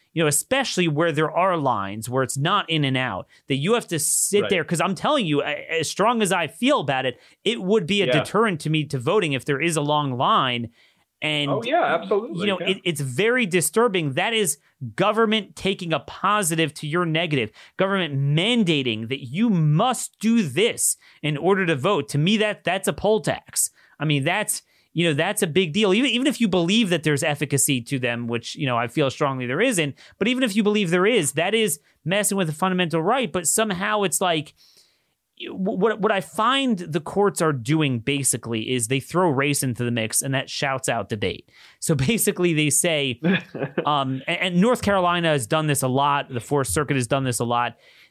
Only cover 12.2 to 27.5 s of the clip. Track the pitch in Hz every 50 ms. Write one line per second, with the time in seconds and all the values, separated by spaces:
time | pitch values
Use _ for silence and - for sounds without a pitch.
12.2 | 226 277 202 170 208 202 190 175 170 190 196 196 - 180 160 143 143 131 120 139
13.2 | 202 226 247 254 240 175 175 175 160 - - 220 240 240 190 185 156 143 127 165
14.2 | 185 226 226 220 208 160 - - _ _ _ - 131 113 107 - 185 214 214 220
15.2 | 226 208 220 220 185 - - - - 190 202 196 185 165 160 139 - - - -
16.2 | - 190 208 214 196 156 165 160 160 143 151 - 160 147 151 180 180 165 156 160
17.2 | 175 160 147 131 110 104 _ - - - - - 190 196 196 190 175 151 143 135
18.2 | 139 143 147 160 180 226 247 233 208 165 160 143 127 123 110 107 113 113 135 143
19.2 | 143 117 135 185 233 240 196 170 156 147 151 165 233 262 240 - - - _ -
20.2 | 202 226 233 233 190 139 120 160 214 240 - - - - - _ _ - - -
21.2 | - 147 151 - - 185 202 190 190 160 160 127 131 190 208 147 143 - - 147
22.2 | 151 185 220 202 214 214 196 - - 170 180 196 - 208 151 - - 208 220 208
23.2 | 151 151 110 - _ - - - - - _ _ _ _ _ - 143 156 147 139
24.2 | 135 165 180 214 208 - - - _ _ _ _ _ _ - 160 170 170 147 139
25.2 | 165 196 208 - 202 165 139 185 190 160 147 208 220 190 185 220 277 262 220 240
26.2 | 262 302 226 - 233 190 185 180 170 170 208 233 233 175 175 156 156 156 147 135
27.2 | 170 156 147 - 151 -